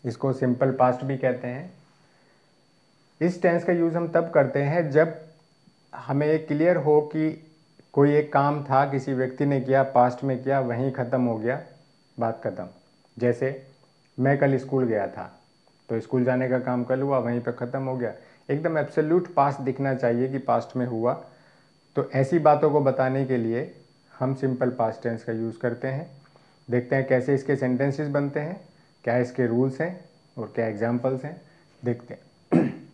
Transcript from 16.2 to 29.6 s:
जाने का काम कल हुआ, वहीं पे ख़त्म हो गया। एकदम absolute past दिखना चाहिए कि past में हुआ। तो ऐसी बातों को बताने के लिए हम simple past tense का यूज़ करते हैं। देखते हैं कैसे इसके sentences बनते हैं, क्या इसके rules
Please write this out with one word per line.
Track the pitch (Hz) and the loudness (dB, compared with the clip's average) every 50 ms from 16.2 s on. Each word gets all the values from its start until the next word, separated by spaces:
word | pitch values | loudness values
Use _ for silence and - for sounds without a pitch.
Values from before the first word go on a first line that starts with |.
| 123 | 2
जाने | 127 127 127 127 123 | 2 2 0 0 0
का | 127 127 | -2 -2
काम | 123 123 123 123 123 | -2 -2 -2 -4 -2
कल | 127 131 131 | -2 -2 -2
हुआ, | 135 139 139 131 | 0 0 0 0
वहीं | 120 120 120 123 | 0 0 -2 -2
पे | 120 123 120 - | -4 -6 -6 -6
ख़त्म | 123 120 123 135 135 | -8 -6 -6 -6 -6
हो | 131 127 | -4 -4
गया। | 127 123 110 - - - - _ _ _ - | -4 -4 -6 -6 -10 -20 -20 _ _ _ -4
एकदम | 139 147 160 165 160 156 | -4 -2 -2 -2 0 0
absolute | 147 147 - - 156 156 170 180 175 - - | -2 -2 0 0 2 4 2 2 2 0 0
past | - 139 143 139 - 135 | 2 2 2 2 -2 -4
दिखना | 131 123 - 135 139 135 | -4 -4 -2 -2 -2 -2
चाहिए | 123 - 120 117 120 127 131 | 0 0 0 2 2 0 -2
कि | 135 135 123 | -2 -4 0
past | - 120 117 - - - | 0 0 0 0 -4 -4
में | 127 123 | -4 -4
हुआ। | 123 120 113 113 120 139 - - - - _ _ _ _ _ _ _ _ _ _ _ _ | -2 -2 -2 0 -2 -2 -2 -8 -18 -20 _ _ _ _ _ _ _ _ _ _ _ _
तो | 147 139 - - | -4 -4 -2 0
ऐसी | 131 135 139 175 170 | 0 0 2 2 4
बातों | 151 151 147 143 156 151 | 6 6 6 6 4 4
को | 143 151 139 | 4 4 2
बताने | 139 127 131 131 131 131 135 135 | 2 2 2 0 0 0 -2 0
के | 127 131 | 0 0
लिए | 123 113 113 113 120 147 - - - - _ _ _ _ _ - | -2 0 -2 -2 -4 -4 -8 -12 -20 -20 _ _ _ _ _ -8
हम | - 131 131 135 | -4 -4 -4 -2
simple | 135 - 131 127 123 127 123 | -2 -2 -2 0 0 -2 -2
past | 123 - 117 113 110 - - | 0 0 -2 -2 -2 -4 -4
tense | 120 117 113 - | -4 -4 -4 -6
का | - 113 | -6 -4
यूज़ | 113 113 113 110 - | -4 -4 -6 -6 -4
करते | - 123 117 120 - 131 | -4 -4 -4 -2 -6 -6
हैं। | 131 139 170 - - - _ _ _ - _ _ _ _ _ - | -6 -6 -8 -12 -16 -20 _ _ _ -20 _ _ _ _ _ -2
देखते | 117 123 120 - - | -2 -2 0 0 0
हैं | 135 127 - | 0 2 2
कैसे | 131 127 123 - 139 | 2 2 2 2 0
इसके | 131 - - 143 | 0 2 0 -2
sentences | 131 135 127 127 123 139 143 135 143 151 147 | 0 0 0 0 0 0 -2 -2 -2 -4 -2
बनते | 139 143 143 143 139 151 | -2 -2 -2 -2 -4 -6
हैं, | 147 160 185 180 - - _ _ _ _ _ _ _ | -6 -6 -10 -12 -14 -20 _ _ _ _ _ _ _
क्या | 120 117 123 | -2 0 0
इसके | 123 120 - - 127 | 0 -2 0 -2 0
rules | 117 117 120 | 0 2 2